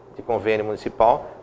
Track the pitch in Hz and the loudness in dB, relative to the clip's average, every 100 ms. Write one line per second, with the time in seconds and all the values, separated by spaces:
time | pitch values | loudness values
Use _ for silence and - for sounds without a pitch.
0 | - - - 110 104 107 107 104 - - | -20 -14 -6 -2 0 0 -2 -6 -6 2
1 | 113 135 - - | 4 4 -2 -16